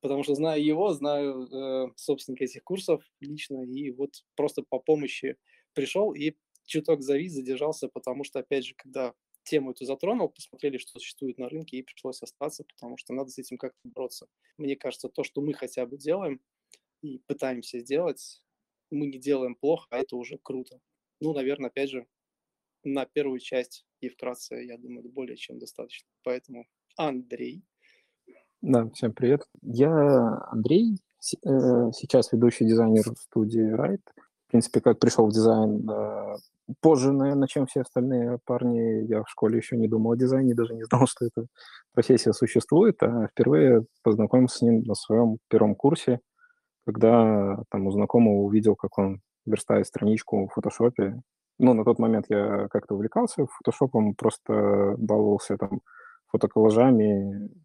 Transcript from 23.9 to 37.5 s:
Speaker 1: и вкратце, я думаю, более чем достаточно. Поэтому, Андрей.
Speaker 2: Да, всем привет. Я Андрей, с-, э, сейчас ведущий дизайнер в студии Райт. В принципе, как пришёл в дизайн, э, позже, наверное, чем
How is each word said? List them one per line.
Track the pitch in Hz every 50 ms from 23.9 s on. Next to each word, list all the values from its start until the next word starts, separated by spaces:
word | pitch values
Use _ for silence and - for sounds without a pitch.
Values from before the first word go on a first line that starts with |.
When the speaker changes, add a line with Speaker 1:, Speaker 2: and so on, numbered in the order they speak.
| _ _
Speaker 1:
и | - 123
вкратце, | - _ - 127 123 123 - - 123 120 123
я | 123 120 120
думаю, | 123 123 123 120 117 120
более | 123 139 131 120 123
чем | 127 - - 131 120
достаточно. | 117 117 - - 120 120 - - _ _ _ _ _
Поэтому, | 127 123 127 _ _ 131 120 117 _ _ _ _ _ _
Андрей. | - 165 151 135 127 127 120 123 120 123 123 131 180 - _ _ _ _ _ _ _ _ _ _ _ _ _ - _ _ _ _ _ -
Speaker 2:
Да, | 160 135 120 113 113 -
всем | - - 117 107
привет. | - 131 120 139 143 - _ _ - _
Я | - 120 117 135 151 165 156 143 143 139 127 117 113 110 - - -
Андрей, | - 113 107 123 147 190 233 233 208 185 _ _ _ _
с-, | - - -
э, | - - 185 139 135 127 127 123 120 120 113 113
сейчас | - - - - 131 113 - -
ведущий | 113 120 120 - - 110
дизайнер | 110 113 113 117 110 110 110 104
в | 113 113 -
студии | - _ - 120 110 107 113 113 110 110 110
Райт. | 113 139 160 196 196 _ - _ - _ _ _ _ _ _
В | -
принципе, | 120 113 - - 117
как | - 127 113 -
пришёл | - 123 - - 113 107
в | 107
дизайн, | 110 110 113 113 110 110 107 107 107 - 110
э, | 107 104 107 107 107 104 104 101 104 104 _ _ _ _ _ - 151 _
позже, | - 160 160 135 127 135 139
наверное, | 139 135 139 143 139 139
чем | 135